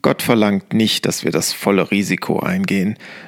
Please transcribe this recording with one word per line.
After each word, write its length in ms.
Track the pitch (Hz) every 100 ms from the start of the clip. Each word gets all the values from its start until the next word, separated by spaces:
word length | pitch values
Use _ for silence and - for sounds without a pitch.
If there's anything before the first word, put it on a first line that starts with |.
Gott 200 | 147 135
verlangt 500 | - 120 104 98 -
nicht, 320 | 113 110 -
dass 200 | - - -
wir 40 |
das 220 | 78 -
volle 380 | - - 98 85
Risiko 500 | 98 90 92 - 82
eingehen, 560 | - 92 95 98 95 107 - -